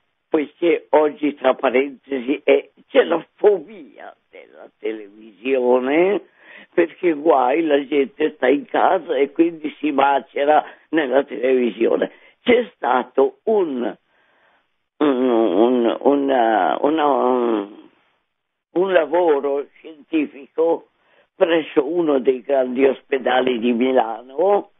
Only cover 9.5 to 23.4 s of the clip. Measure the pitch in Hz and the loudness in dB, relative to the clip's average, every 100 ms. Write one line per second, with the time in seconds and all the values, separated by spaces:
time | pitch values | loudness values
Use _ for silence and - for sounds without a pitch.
9.5 | 160 151 - 147 135 139 139 - - 143 | -4 -12 -8 -4 0 0 0 -4 -4 0
10.5 | 151 - - _ 160 131 131 139 123 127 | 0 -2 -10 _ -4 0 -2 -2 -4 -2
11.5 | 131 120 107 113 - - - - _ - | 0 0 0 0 0 -4 -8 -20 _ 0
12.5 | 240 220 _ 135 127 120 - 135 - 220 | 0 0 _ -2 -2 -2 0 -2 -2 -2
13.5 | 214 165 127 110 95 _ _ _ _ _ | -2 -2 -4 -8 -10 _ _ _ _ _
14.5 | _ _ _ _ - 147 127 127 117 110 | _ _ _ _ -4 -2 0 0 2 2
15.5 | 90 117 127 117 - 135 143 139 135 113 | 2 2 2 0 0 0 0 0 0 2
16.5 | 107 82 55 143 156 147 127 123 127 120 | 2 0 0 -2 0 0 0 0 0 0
17.5 | 107 101 104 - _ _ _ _ _ _ | -2 -6 -14 -20 _ _ _ _ _ _
18.5 | _ _ 170 190 175 143 170 170 139 139 | _ _ -4 0 0 2 0 2 0 0
19.5 | 143 123 _ 135 151 127 156 143 135 135 | -4 -8 _ -20 -20 _ -4 -4 -8 -10
20.5 | - 165 156 - _ _ _ _ - 175 | -2 0 -2 -6 _ _ _ _ -4 0
21.5 | 165 143 156 139 175 160 135 127 127 135 | 0 -2 -2 -2 -2 0 0 0 -2 -2
22.5 | 139 127 123 135 123 - 135 120 127 | -2 -2 0 0 0 -4 -4 -2 0